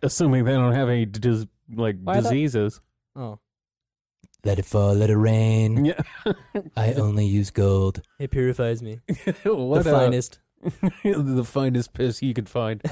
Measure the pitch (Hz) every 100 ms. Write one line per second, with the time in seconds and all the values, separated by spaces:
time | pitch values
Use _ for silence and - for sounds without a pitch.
0 | 143 - 165 131 120 131 123 123 131 120
1 | 110 104 120 110 110 _ - 113 113 95
2 | 92 120 113 131 151 120 104 - _ _
3 | _ - 123 107 _ _ _ _ _ _
4 | _ _ - _ 104 95 - 104 101 101
5 | 107 107 110 110 110 110 110 117 143 175
6 | - - - - - 208 170 - 110 139
7 | 107 104 104 101 98 - 98 98 95 -
8 | - - 139 - 127 123 120 113 117 113
9 | - 190 - - - 202 127 151 170 143
10 | 127 123 - - _ _ - - 190 -
11 | 208 185 139 127 117 139 135 123 120 -
12 | 127 113 139 123 107 - 113 110 -